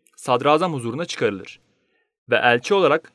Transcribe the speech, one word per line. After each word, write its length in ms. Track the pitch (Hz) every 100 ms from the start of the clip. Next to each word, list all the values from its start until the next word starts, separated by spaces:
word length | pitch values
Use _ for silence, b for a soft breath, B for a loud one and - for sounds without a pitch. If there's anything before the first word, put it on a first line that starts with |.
| _ -
sadrazam 580 | - 123 135 151 180
huzuruna 320 | 143 117 127 175
çıkarılır 540 | - 113 98 - - _ _ _ _ _ _ -
ve 60 | 117
elçi 380 | 123 120 -
olarak 380 | 202 160 160 -